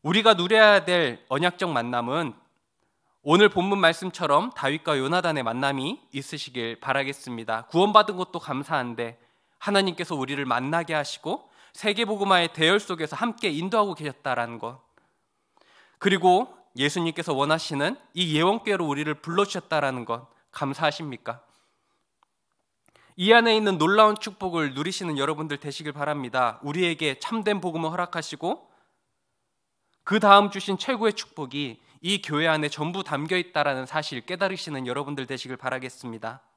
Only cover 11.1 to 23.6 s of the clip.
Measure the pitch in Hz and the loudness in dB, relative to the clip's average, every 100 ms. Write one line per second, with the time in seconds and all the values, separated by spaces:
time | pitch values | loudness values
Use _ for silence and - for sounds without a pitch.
11.1 | - 151 240 _ _ - - 208 196 220 | -8 -8 -8 _ _ -20 -4 -2 -2 -2
12.1 | 208 196 185 170 160 160 202 208 170 151 | 0 2 4 2 2 4 4 0 -6 -6
13.1 | 139 233 214 202 151 185 226 202 156 151 | -4 -4 -2 -4 -2 0 0 0 -2 -8
14.1 | - 139 120 117 117 117 131 _ _ _ | -6 -4 -4 -4 -8 -12 -12 _ _ _
15.1 | _ _ _ _ _ _ _ _ _ 196 | _ _ _ _ _ _ _ _ _ 0
16.1 | 185 180 180 254 - _ 123 143 175 165 | 4 6 4 0 -12 _ -2 -2 0 -4
17.1 | 156 170 135 139 160 - 143 151 269 _ | -4 -4 -2 0 0 -2 -2 -2 -4 _
18.1 | 175 175 151 175 220 220 196 165 143 151 | -4 0 2 2 2 -2 -2 -2 -2 -4
19.1 | 147 165 175 202 185 - 156 139 127 113 | -6 -4 -2 0 -4 -4 -2 -2 -4 -6
20.1 | 117 127 _ _ - 139 139 156 147 151 | -8 -10 _ _ -6 -6 -2 -2 -2 -10
21.1 | 123 - 123 _ _ _ _ _ _ _ | -10 -10 -12 _ _ _ _ _ _ _
22.1 | _ _ _ _ _ _ _ _ _ _ | _ _ _ _ _ _ _ _ _ _
23.1 | - 185 233 233 220 | -2 6 8 8 4